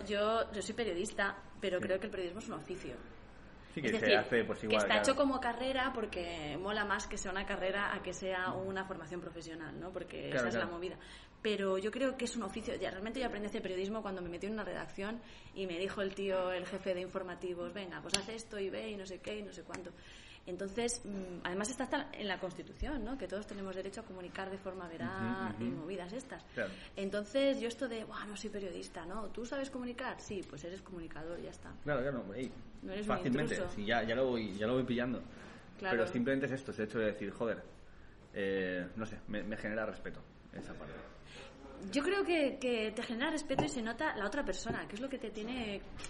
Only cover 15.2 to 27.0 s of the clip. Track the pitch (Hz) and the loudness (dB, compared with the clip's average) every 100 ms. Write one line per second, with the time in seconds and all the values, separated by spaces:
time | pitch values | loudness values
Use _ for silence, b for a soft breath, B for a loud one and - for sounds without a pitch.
15.2 | B B B - 190 170 196 214 196 190 | B B B -4 -2 0 0 0 0 0
16.2 | 196 185 185 180 180 190 190 180 185 190 | 2 4 4 0 -2 -2 0 0 0 -2
17.2 | 185 175 180 175 175 202 185 151 165 196 | -4 -4 -4 -2 -4 -4 -6 -6 2 2
18.2 | 196 220 - 208 196 196 220 202 190 185 | 2 -6 -4 -2 -2 -2 -4 -4 -6 -6
19.2 | 208 214 196 175 160 180 175 - B B | -4 -4 -6 -10 -8 -8 -8 -12 B B
20.2 | B B - 180 196 214 240 - 196 196 | B B -6 -4 -2 0 0 0 -4 -4
21.2 | 185 180 175 185 214 262 254 294 - - | -4 -4 -2 0 0 -2 0 0 -2 -4
22.2 | 202 185 185 151 - - 233 285 214 - | -2 0 -2 -6 -8 -4 -2 0 -2 -2
23.2 | 180 196 208 202 190 185 190 226 226 185 | -2 -4 -4 -6 -4 -4 -4 -6 -8 -8
24.2 | 180 - 190 190 190 185 175 165 - 190 | -8 -6 -4 -4 -6 -6 -6 -4 -4 0
25.2 | 113 151 113 107 117 139 151 175 180 233 | 0 0 -2 0 -2 -2 -4 -4 -4 -6
26.2 | - - - - - 190 B - | -6 -10 -6 -2 -2 -4 B -4